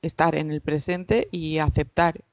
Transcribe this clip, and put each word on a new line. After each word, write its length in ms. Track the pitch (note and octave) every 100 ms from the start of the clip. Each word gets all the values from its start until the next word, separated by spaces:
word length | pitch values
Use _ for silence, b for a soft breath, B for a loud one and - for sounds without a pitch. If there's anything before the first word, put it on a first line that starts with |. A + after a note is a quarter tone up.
estar 340 | F3+ - E3 D3+
en 160 | D#3
el 100 | D3+
presente 640 | - D3+ C#3+ F3+ F3+ A3 -
y 260 | - D#3 D#3
aceptar 640 | D3+ - D3+ - E3+ D#3+ -